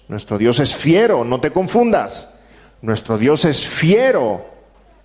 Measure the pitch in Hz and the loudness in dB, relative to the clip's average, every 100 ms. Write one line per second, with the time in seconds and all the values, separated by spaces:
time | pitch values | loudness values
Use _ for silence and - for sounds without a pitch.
0 | - 104 - 107 117 127 139 - 147 175 | -14 -14 -8 0 2 2 0 -2 2 4
1 | 233 156 117 127 151 185 185 226 240 190 | 4 0 -2 -2 -2 -2 0 0 2 0
2 | 101 - - - _ - - _ 113 110 | -2 -10 -12 -20 _ -20 -20 _ -6 -4
3 | - 107 123 151 170 135 - - 160 214 | -2 0 2 2 0 0 -4 -2 2 4
4 | 262 202 117 95 - - _ _ _ _ | 2 0 -2 -6 -12 -20 _ _ _ _